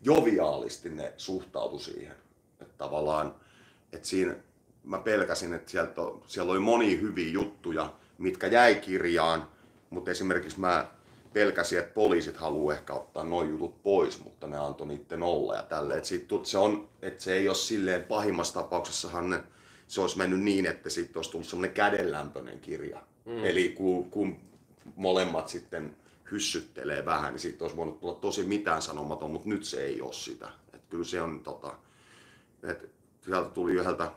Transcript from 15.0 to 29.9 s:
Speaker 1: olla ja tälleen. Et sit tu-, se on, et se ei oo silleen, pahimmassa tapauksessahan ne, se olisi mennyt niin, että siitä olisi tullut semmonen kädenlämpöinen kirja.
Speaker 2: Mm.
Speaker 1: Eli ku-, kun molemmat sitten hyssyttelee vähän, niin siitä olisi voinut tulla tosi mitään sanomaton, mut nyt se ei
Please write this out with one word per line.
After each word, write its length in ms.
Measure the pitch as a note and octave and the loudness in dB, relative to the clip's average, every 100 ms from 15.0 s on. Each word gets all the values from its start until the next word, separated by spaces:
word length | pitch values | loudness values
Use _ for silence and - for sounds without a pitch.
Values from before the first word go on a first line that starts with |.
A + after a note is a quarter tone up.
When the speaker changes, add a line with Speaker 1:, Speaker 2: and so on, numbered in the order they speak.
| - E2+ | -8 -4
Speaker 1:
olla 320 | E2+ D#2+ A1 G1+ | 0 2 0 -2
ja 80 | |
tälleen. 340 | - D#2 C#2+ D2+ | -4 -4 -2 -2
Et 80 | - | -2
sit 220 | F#2 - | -6 -2
tu-, 180 | G2+ - | -4 0
se 120 | G2 | 4
on, 320 | G#2 G#2 - _ | 4 2 -6 _
et 180 | F#2+ - | -10 -8
se 140 | F#2 | 0
ei 160 | F#2 G2 | 2 4
oo 40 | |
silleen, 500 | F#2+ - A2 F#2 F2+ | 2 0 0 2 0
pahimmassa 500 | E2+ G#2+ G#2 F2 E2+ | 0 0 2 0 0
tapauksessahan 760 | F2+ E2+ F2 - - - F2 F2 | -2 -2 -2 -2 -6 -6 -4 -2
ne, 140 | E2+ - - - - - | -2 -4 -20 -20 -20 -8
se 140 | - | 0
olisi 160 | F#2 F2+ | 0 2
mennyt 220 | F#2 F#2 | 2 2
niin, 260 | G#2 G2 F2+ | 4 2 2
että 240 | D#2 - | -2 -6
siitä 300 | F2 E2+ E2 | -4 -4 -6
olisi 120 | D#2+ | -6
tullut 160 | E2+ E2+ | -8 -8
semmonen 260 | F2 F#2 | -4 -4
kädenlämpöinen 840 | G2 G#2 G2+ F2+ D2+ D2 C#2 B1+ - | 2 2 4 0 -2 -6 -10 -12 -14
kirja. 420 | - D2 C#2+ - - _ - | -10 -8 -8 -12 -16 _ -10
Speaker 2:
Mm. 200 | A#2 G#2 | -2 2
Speaker 1:
Eli 240 | F2+ F2 | 4 2
ku-, 340 | - F#2+ F2+ | 2 2 2
kun 320 | - G#2 F#2+ - - - _ _ - - | 0 0 -2 -2 -16 -20 _ _ -20 -2
molemmat 520 | F#2+ F#2 F2+ D#2+ D#2+ | 4 4 4 0 -4
sitten 480 | F2 - E2+ D2+ - _ _ - | -10 -8 -8 -8 -12 _ _ -8
hyssyttelee 760 | G2+ - E2+ - - C2+ C#2+ D2 | -4 -2 -4 -6 -8 -4 -4 0
vähän, 280 | D2+ D2 | 0 -2
niin 60 | B1 | -6
siitä 240 | E2+ - | -8 -6
olisi 140 | E2 D2+ | -6 -4
voinut 220 | D#2+ - | -6 -4
tulla 160 | F2 F2 | -8 -4
tosi 280 | G2+ G2+ | -4 -2
mitään 380 | F#2 G#2 G2 D#2+ | 0 0 2 0
sanomaton, 500 | D#2 D2+ D2 - D#2 | -2 -6 -6 -6 -4
mut 140 | D#2+ F2 | -6 -2
nyt 180 | G2+ | -4
se 200 | - - | -4 -4
ei 160 | C#2 | -4